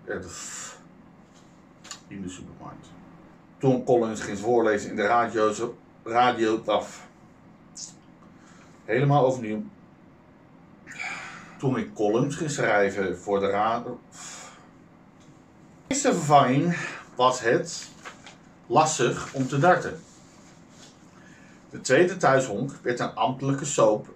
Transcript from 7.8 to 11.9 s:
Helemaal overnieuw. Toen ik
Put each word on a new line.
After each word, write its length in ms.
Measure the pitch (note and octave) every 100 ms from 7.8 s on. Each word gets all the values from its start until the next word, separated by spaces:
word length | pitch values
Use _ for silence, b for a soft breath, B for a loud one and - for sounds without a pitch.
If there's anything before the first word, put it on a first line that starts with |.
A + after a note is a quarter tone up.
| - - - - - - B B B B -
Helemaal 400 | A#2+ C#3+ C#3+ C3
overnieuw. 380 | B2 A2 G#2+ G#2 - - - - - - - - - - - - B B B B B B B
Toen 200 | C3+ A#2
ik 160 | G#2+